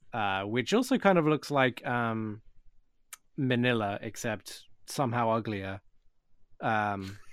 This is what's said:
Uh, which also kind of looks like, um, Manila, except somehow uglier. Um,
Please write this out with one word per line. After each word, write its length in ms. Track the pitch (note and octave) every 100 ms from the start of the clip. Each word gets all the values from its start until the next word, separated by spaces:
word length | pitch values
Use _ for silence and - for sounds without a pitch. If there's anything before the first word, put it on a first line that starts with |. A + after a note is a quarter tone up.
| -
Uh, 280 | A#2 G2+ F#2+
which 280 | G#2 A#2+ A#2
also 240 | A3 A#3+ B3
kind 220 | G3 F3
of 80 | D3+
looks 240 | D3+ -
like, 360 | C#3+ C3 - -
um, 540 | A#2+ A#2 A2 G#2+ G2+ - - - - _ _ _ - _ -
Manila, 640 | C3 A#2+ B2 A#2 G2+ G2+
except 640 | A2+ - A#2+ G#2 - - - - -
somehow 460 | - C3 A#2+ A2+
uglier. 500 | A2+ A2 G2+ F#2+ G2 - _ - _ _ - - -
Um, 580 | A2+ G#2+ G#2 G2 F#2+ G2+ -